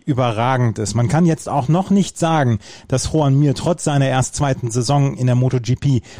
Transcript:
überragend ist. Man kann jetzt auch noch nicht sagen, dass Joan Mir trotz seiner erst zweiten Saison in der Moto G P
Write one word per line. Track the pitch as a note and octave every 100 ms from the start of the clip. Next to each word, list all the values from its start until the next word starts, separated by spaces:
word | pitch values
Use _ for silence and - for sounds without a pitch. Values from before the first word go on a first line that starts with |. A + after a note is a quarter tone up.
| -
überragend | B2+ B2 G#2+ B2 C3 A#2+ G#2
ist. | G2+
Man | A2 -
kann | D3+ F3
jetzt | D#3 -
auch | C#3+ B2+
noch | E3 F#3+
nicht | G3 F3+ -
sagen, | E3 D#3+ B2+ A2 - - -
dass | C3 -
Joan | D#3 C#3+ C#3
Mir | D3 B2+
trotz | E3 F3 -
seiner | C#3+ C3+
erst | C3 B2+ -
zweiten | C#3+ C3 A#2+
Saison | A#2+ A#2+ C#3+ C#3 -
in | B2
der | B2
Moto | B2+ B2+
G | A2+ B2+
P | C#3+ B2+ - -